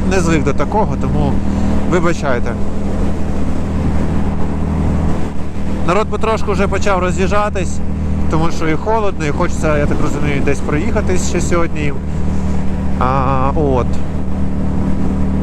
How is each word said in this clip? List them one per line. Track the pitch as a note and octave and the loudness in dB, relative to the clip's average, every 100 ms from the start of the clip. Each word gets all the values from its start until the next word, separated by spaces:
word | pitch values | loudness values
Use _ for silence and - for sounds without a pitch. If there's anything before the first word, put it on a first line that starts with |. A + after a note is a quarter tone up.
| F#3 | 0
не | F#3+ | 0
звик | E3 D#3+ | 2 0
до | C3+ | 0
такого, | C3 - G#3+ G3+ - | 0 0 0 -2 -2
тому | C3+ D3 C#3+ C3 - - - - D3+ | -2 0 0 0 0 0 0 0 0
вибачайте. | E3+ E3+ E3 C#3+ A#2+ A#2 A2 G2+ - - - G#2 - - - - - - - - - - - - - - - - - - - - - - - - - - - E3 | 2 2 0 0 0 0 0 0 0 -2 0 0 0 0 0 0 0 -2 -2 0 0 0 0 0 0 0 0 -2 0 0 0 0 0 0 0 -2 -2 -2 0 0
Народ | F#3+ G#3+ | 0 0
потрошку | G#3 A3 G#3+ - | 0 0 0 0
вже | F#3 G3 | 0 0
почав | G3 G3+ F#3 | 0 0 0
роз'їжджатись, | F3+ F#3+ F#3 G#3 G#3 G3+ F#3 - - - - - - | 0 0 0 0 0 -2 -2 0 -2 -2 -2 0 0
тому | D#3+ D#3+ | 2 2
що | D#3+ D#3+ | 2 0
і | D3+ | -2
холодно, | - A3 G3+ F#3+ D3+ | 0 0 0 0 -2
і | |
хочеться, | C#3+ F3 - D#3+ D3 | -2 -2 0 0 0
я | D3 | 0
так | - | 0
розумію, | D3 - D3 C#3 C#3 | 0 0 0 0 2
десь | C#3+ | 0
проїхатись | D3+ D3+ A3+ G#3+ F#3+ F3+ - | 0 0 0 0 0 0 0
ще | F3 | 0
сьогодні | D3+ F3 E3 D3+ | 0 2 0 0
їм. | D3 - - - - - - - - - - - | 0 -2 -2 -2 0 0 0 0 0 0 0 0
А, | B2+ C3+ C3 C3+ C3 D#3 | 0 0 0 0 0 0
от. | C#3+ B2+ A#2 - - - - - - - - - - - - - - - | 0 0 2 0 0 -2 -2 0 0 0 0 0 0 0 0 0 0 0